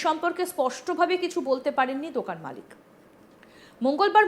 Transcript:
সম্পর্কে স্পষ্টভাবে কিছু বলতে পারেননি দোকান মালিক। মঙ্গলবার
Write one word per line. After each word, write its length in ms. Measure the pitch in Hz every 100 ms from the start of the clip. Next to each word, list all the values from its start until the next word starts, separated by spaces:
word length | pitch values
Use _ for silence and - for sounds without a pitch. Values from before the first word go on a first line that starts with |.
সম্পর্কে 380 | 339 320 339 349 359
স্পষ্টভাবে 640 | - 254 - - 320 349 359
কিছু 140 | 349 349 262
বলতে 200 | 262 285 269
পারেননি 300 | 262 269 320 262
দোকান 200 | 185 165 139
মালিক। 220 | 123 - - - - - - - - - - - -
মঙ্গলবার 420 | 254 302 403 427